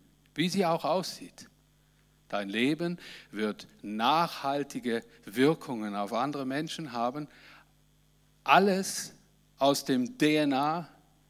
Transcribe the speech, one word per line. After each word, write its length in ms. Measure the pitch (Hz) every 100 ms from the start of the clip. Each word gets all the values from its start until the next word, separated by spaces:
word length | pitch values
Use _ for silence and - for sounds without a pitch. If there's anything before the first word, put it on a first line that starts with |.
| _ _ _
wie 140 | - 175
sie 180 | 190 170
auch 180 | 165
aussieht. 640 | 143 180 - - - - - _ _ _ _ _ _ _ -
Dein 200 | 101 98
Leben 500 | 107 131 156 175 175 - - -
wird 380 | 101 107 - - -
nachhaltige 1200 | 104 107 120 156 170 - 139 143 139 139 120 117 - -
Wirkungen 680 | - 104 139 160 - 120 104
auf 180 | 101 101
andere 340 | 113 135 143 131
Menschen 460 | 139 165 - 156
haben. 360 | 120 120 139 151 - - - - _ _ _ _ _ _ _
Alles 680 | - 170 202 185 190 - - - _ _ _ -
aus 260 | 135 143
dem 320 | - 127 123 -
D 180 | 151 151
N 160 | 147
A 360 | 131 147 170 165 - _ _ _